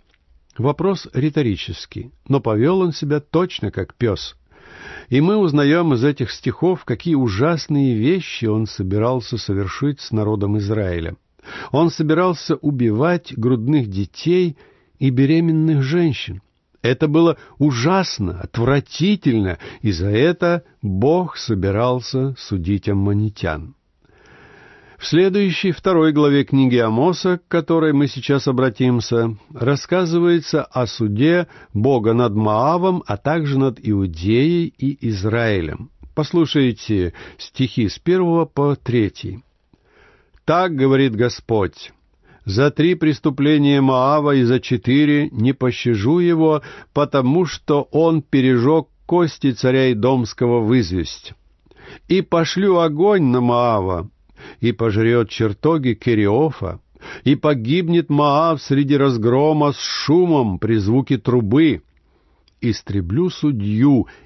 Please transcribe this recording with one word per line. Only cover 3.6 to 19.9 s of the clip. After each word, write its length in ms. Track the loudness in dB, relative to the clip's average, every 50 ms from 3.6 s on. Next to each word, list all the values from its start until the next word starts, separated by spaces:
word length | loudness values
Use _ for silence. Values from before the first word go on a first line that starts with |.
| -8 -6
как 220 | -6 -6 -8 -8 -6
пес. 420 | _ -2 -2 -2 -4 -8 -14 -18 _ _ _ _ -20 -20 -20 -20 -20 -20 -18 -20 -20 -8 -2
И 100 | 0 2
мы 160 | 2 2 2
узнаем 580 | 2 2 2 2 2 2 4 2 2 2 0 0
из 100 | 2 0
этих 260 | 0 0 -2 -6 -8
стихов, 540 | -8 -6 -6 -6 -4 -2 -2 -2 -2 -2 -4
какие 300 | -6 -6 -4 -2 -2 0
ужасные 800 | 0 0 0 0 0 0 0 0 -2 -4 -2 0 0 2 2 0
вещи 520 | 0 0 0 0 -2 -4 -8 -10 -4 -2
он 200 | -2 0 0 -2
собирался 680 | -4 -6 -8 -4 -2 -2 0 0 0 -2 -2 -4 -6 -8
совершить 640 | -8 -4 -4 -4 -4 -4 -6 -6 -4 -4 -4 -4 -6
с 120 | -10 -6
народом 460 | -4 -2 -2 -2 -2 -2 -2 -2 -2 -2
Израиля. 580 | -2 -2 -4 -2 -2 -4 -4 -4 -6 -8 -10 -14 _ _ _ _ _ -20 -16 -16 -10 -2
Он 200 | 0 2 2 2
собирался 640 | 0 -2 0 0 2 2 2 0 -2 -4 -4 -4 -4
убивать 800 | -2 -2 -4 0 0 0 0 2 0 0 0 0 -2 -4 -8 -8
грудных 500 | -4 0 0 0 0 0 0 0 0 0
детей 720 | -2 -4 -6 -6 -6 _ -6 -2 0 2 2 0 0 -4 -8 -18 _ _ _ _ _ _
и 140 | _ -2 0
беременных 720 | 2 2 2 4 4 2 2 2 2 2 2 2 2 0 0
женщин. 580 | 0 0 0 0 0 0 -4 -8 -12 -12 -14 _ _ _ _ _ _ _ _
Это 260 | -2 -2 0 0 0
было 300 | 2 4 4 4 4 2 -2 -8 -20 -4
ужасно, 800 | 0 0 0 0 0 0 2 2 2 0 -2 -4 -6 -6 -6 -6 -8
отвратительно, 1160 | -12 -8 -4 -2 0 2 2 0 0 -4 -6 -2 0 0 0 0 0 0 2 2 0 -2 -4 -8 -12 -20 -16 -4
и 100 | -2 -2